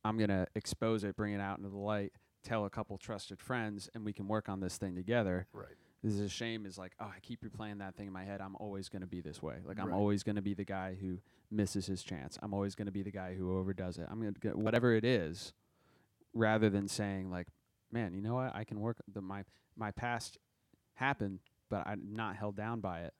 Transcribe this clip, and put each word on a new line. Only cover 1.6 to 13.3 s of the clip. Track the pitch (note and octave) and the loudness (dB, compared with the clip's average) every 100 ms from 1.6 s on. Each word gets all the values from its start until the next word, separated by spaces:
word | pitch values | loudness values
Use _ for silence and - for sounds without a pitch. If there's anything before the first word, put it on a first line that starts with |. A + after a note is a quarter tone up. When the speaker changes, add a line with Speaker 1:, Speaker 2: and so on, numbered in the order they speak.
| G2 | -6
Speaker 1:
the | G2 | -4
light, | G2+ G#2 G2+ - _ _ | 0 0 -2 -8 _ _
tell | - A2+ G2+ | -2 0 0
a | |
couple | - G#2 G2 | -2 -6 -8
trusted | - G#2 - G2 | -8 -8 -8 -14
friends, | - B2+ A2 G#2 - | -4 -2 -2 -4 -8
and | A#2 G#2+ | -6 -6
we | |
can | G2+ G2 | -4 0
work | G#2+ G#2 | 0 0
on | F#2+ | -2
this | F#2 - | -2 -2
thing | G2 F2+ | -4 -4
together." | F#2 A#2+ G2+ F2+ F#2 | 2 4 4 2 -2
Speaker 2:
Right. | - - - _ _ | -12 -16 -18 _ _
Speaker 1:
This | A2 | 0
is | G2+ | 2
a | G2+ | 0
shame | - A#2 A2+ G2+ | -2 -4 -4 -6
is | F#2 | -10
like, | F#2 - | -12 -10
"Oh, | A2 | -10
I | - | -10
keep | - A#2 | -12 -10
replaying | A2 G#2 G#2+ G2+ | -10 -8 -8 -6
that | G2 F#2 | -8 -8
thing | G2+ | -10
in | |
my | F#2 | -8
head. | F#2+ G2 | -6 -6
I'm | F#2+ F#2+ | -6 -6
always | G#2+ G2 F#2+ | -6 -6 -6
gonna | F#2+ F#2 | -6 -6
be | F2+ | -6
this | D#2 - | -6 -6
way. | D#2 B1 F2 | -6 -6 -6
Like, | G2 | -2
I'm | F#2+ | 2
Speaker 2:
Right. | F2+ | 6
Speaker 1:
always | G#2 G2+ | 6 6
gonna | G#2+ G#2 | 2 0
be | G2 | 0
the | G2 | -2
guy | G2 F#2+ F#2+ F#2 | -2 -2 -4 -4
who | F#2+ F#2 _ _ _ | -4 -4 _ _ _
misses | G#2+ G2+ G2+ F#2+ | 2 4 2 0
his | F#2 | -4
chance. | - E2+ C2 - | -4 -6 -6 -8
I'm | G#2 | -2
always | G2+ G2+ F#2+ | 0 0 -2
gonna | G2+ | -4
be | G2 | -2
the | G2 | -4
guy | G2 F#2 | -4 -6